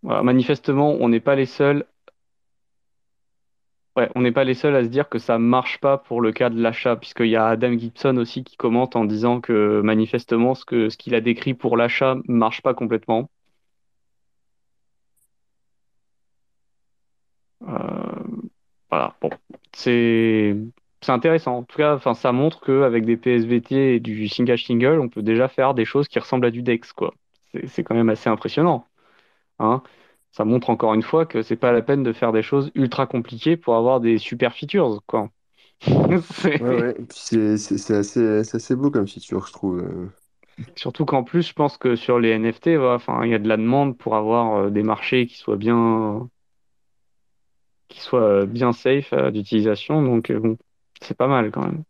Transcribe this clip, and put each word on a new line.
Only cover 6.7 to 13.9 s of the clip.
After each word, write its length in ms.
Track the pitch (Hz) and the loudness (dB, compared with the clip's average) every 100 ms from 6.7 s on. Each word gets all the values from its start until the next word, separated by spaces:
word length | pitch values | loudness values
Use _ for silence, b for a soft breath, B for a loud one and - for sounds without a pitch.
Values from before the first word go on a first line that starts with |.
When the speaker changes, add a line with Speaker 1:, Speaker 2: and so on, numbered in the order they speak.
| 113 127 117 | -2 -2 -2
Speaker 1:
puisqu'il 300 | - - 117 | -6 -2 0
y 100 | 113 | 2
a 100 | 110 | 2
Adam 320 | 113 123 120 | 2 0 -2
Gibson 380 | 117 - 139 127 | -4 -2 0 0
aussi 260 | 117 - | -2 -6
qui 140 | 127 _ | -12 _
commente 400 | 123 117 127 120 | 0 2 0 0
en 80 | |
disant 360 | 107 107 120 123 | -2 0 0 0
que 420 | 120 113 104 104 | 0 2 2 2
manifestement, 720 | 104 110 110 120 - 117 120 | 2 2 0 -2 -2 0 2
ce 100 | 131 | 0
que, 240 | - 120 110 | -2 -2 -2
ce 80 | - | -4
qu'il 180 | - | -4
a 60 | 120 | -2
décrit 340 | 113 117 - | 0 -2 -4
pour 220 | 123 127 117 | -4 -2 0
l'achat 400 | 120 - 135 131 - | 0 0 0 0 0
marche 360 | 120 113 - | 0 0 0
pas 120 | 135 | -4
complètement. 560 | 123 117 113 - 113 143 _ _ _ _ _ _ | -2 -2 -4 0 -2 -2 _ _ _ _ _ _